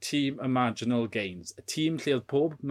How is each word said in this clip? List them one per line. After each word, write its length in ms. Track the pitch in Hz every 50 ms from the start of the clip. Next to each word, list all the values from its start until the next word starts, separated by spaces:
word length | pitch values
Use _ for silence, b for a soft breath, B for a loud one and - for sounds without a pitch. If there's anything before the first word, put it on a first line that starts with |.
| -
tîm 360 | - 147 147 139 139 139 113 131
y 40 | 131
marginal 540 | 127 127 123 117 107 - 113 120 123 120 113 104 -
gains, 400 | 110 101 95 90 87 - - -
y 80 | - - - -
tîm 260 | 156 156 160 165 147 -
lle 140 | 143 135 123
oedd 80 | 123 -
pob 240 | 139 143 151 170 151 - - 139